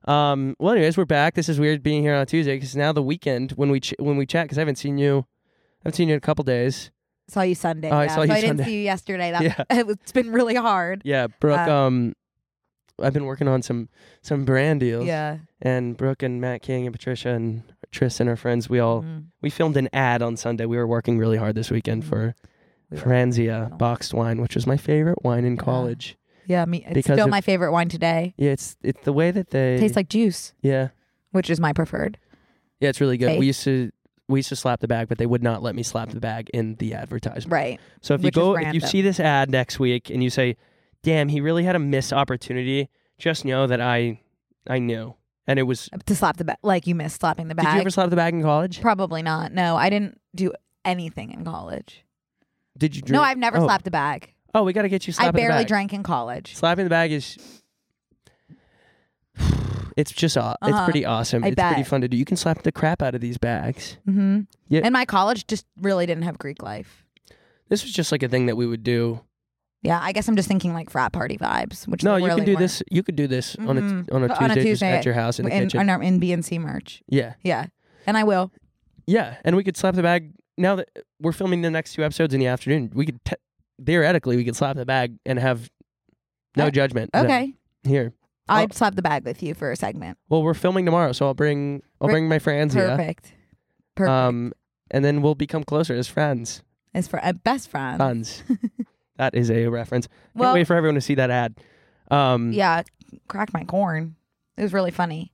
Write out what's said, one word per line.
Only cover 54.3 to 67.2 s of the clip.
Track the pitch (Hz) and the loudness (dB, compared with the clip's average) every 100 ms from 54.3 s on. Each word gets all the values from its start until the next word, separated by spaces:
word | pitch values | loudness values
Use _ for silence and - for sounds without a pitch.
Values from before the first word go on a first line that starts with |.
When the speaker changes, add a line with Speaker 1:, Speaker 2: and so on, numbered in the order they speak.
| _ _ 220 | _ _ 2
Speaker 1:
Oh, | |
we | 190 | 2
gotta | 196 202 | 0 0
get | 190 - | -2 -2
you | |
Speaker 2:
I | - | 0
Speaker 1:
slapping | 202 | 2
the | 170 226 | 4 2
Speaker 2:
barely | 151 | 2
Speaker 1:
bag. | - | 2
Speaker 2:
drank | 208 196 | 0 -2
in | 202 | -6
college. | 185 135 117 127 - - | -4 -4 -4 -10 -12 -2
Speaker 1:
Slapping | 165 175 185 | 0 2 2
the | |
bag | 165 165 | 2 2
is, | 147 - - - - _ _ _ _ _ _ _ _ _ - _ _ _ _ _ _ _ - | -2 -6 -14 -20 -20 _ _ _ _ _ _ _ _ _ -20 _ _ _ _ _ _ _ -2
<sighs> | - - - - - - | 0 2 0 -6 -6 -2
it's | 147 | -2
just | - 165 - | 0 2 2
aw-, | 113 - | 0 0
it's | - | 2
Speaker 2:
Uh-huh. | 208 180 | 2 4
Speaker 1:
pretty | 151 - | 2 0
awesome. | 113 117 120 | -2 0 0
Speaker 2:
I | - | 2
Speaker 1:
It's | 131 | 2
pretty | 175 143 | 2 2
Speaker 2:
bet. | 131 | 0
Speaker 1:
fun | 139 | 0
to | 123 | 0
do. | 123 | 0
You | 143 | 0
can | 180 | 0
slap | 165 160 | 0 0
the | 139 | -2
crap | - 156 - | 0 0 0
out | 135 123 | -2 -2
of | |
these | 120 123 | -6 -2
bags. | 117 101 - - - - 196 | -2 -2 -4 -6 -10 -8 0
Speaker 2:
Mm-hmm. | 196 196 202 196 _ - | 2 2 2 -2 _ 0
Speaker 1:
Yeah. | 156 | 2
Speaker 2:
And | 226 | 4
my | 254 254 | 2 2
college | 196 202 226 - | 2 2 0 -4
just | 214 - - | -8 -8 -6
really | 196 185 175 | -2 0 0
didn't | 165 | -2
have | 170 - | -4 -6
Greek | 139 147 | -12 -12
life. | - 107 - _ _ _ | -12 -12 -14 _ _ _